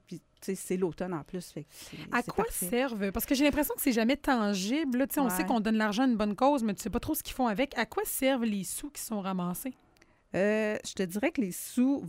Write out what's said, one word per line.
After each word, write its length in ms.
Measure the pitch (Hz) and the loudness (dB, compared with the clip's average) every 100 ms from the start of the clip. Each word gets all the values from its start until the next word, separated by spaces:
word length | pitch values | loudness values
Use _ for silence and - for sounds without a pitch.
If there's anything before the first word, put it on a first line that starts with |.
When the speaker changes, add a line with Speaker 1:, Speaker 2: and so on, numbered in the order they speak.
| _ | _
Speaker 1:
Puis, 120 | 170 | -14
tu 40 | - _ | -14 _
sais, 140 | - 190 | -6 -6
c'est 220 | - 185 | -2 0
l'automne 360 | 180 156 180 | 0 -2 -6
en 100 | 170 147 | -6 -6
plus, 260 | 185 - | -10 -10
fait 120 | - | -12
que 60 | 147 | -14
c'est, 260 | - - - 156 | -16 -16 -14 -4
Speaker 2:
À 80 | - | -4
Speaker 1:
c'est 100 | 247 | -2
Speaker 2:
quoi 140 | - 453 | -2 -2
Speaker 1:
parfait. 200 | - 226 | -2 -2
Speaker 2:
servent ? 420 | 240 269 226 196 | 0 0 -2 -2
Parce 140 | 226 - | -2 0
que 100 | 262 | 4
j'ai 80 | |
l'impression 320 | 294 262 294 480 | 4 4 0 0
que 60 | |
c'est 100 | - | 2
jamais 240 | 233 226 285 | 4 4 2
tangible, 840 | - 254 208 202 190 277 302 247 | 2 2 2 0 0 0 0 2
là. 80 | 277 | 0
Tu 80 | - | 2
sais, 40 | |
on 80 | 262 | 2
sait 100 | 185 | 2
Speaker 1:
Ouais. 40 | 185 | 2
Speaker 2:
qu'on 100 | 233 | 2
donne 160 | 214 220 | 2 2
l'argent 280 | 214 208 | 2 4
à 40 | 262 | 2
une 80 | 220 | 4
bonne 200 | 208 202 | 2 4
cause, 280 | 262 294 | 4 4
mais 100 | 220 | 2
tu 80 | 196 | -2
sais 80 | 220 | -2
pas 120 | 233 | -4
trop 120 | - | -2
ce 100 | 311 | -4
qu'ils 120 | - - | -4 -2
font 120 | 247 | 0
avec. 300 | 196 277 - | 2 0 0
À 80 | 220 | -2
quoi 180 | - 415 | -2 -4
servent 400 | - 262 269 226 | 0 2 4 2
les 180 | 202 | 0
sous 260 | 180 - 294 | -4 -6 -10
qui 120 | - | -10
sont 180 | - 214 | -6 -4
ramassés ? 540 | 190 185 175 180 262 - _ _ _ _ _ | -2 -2 -2 -4 -6 -10 _ _ _ _ _
Speaker 1:
Euh, 440 | 175 208 214 214 214 - | 2 2 2 0 -2 -6
je 60 | |
te 100 | - | -4
dirais 280 | 185 196 277 | -4 0 0
que 100 | 311 | 0
les 100 | 196 | -2
sous 540 | 180 - - 254 277 | -4 -4 2 2 2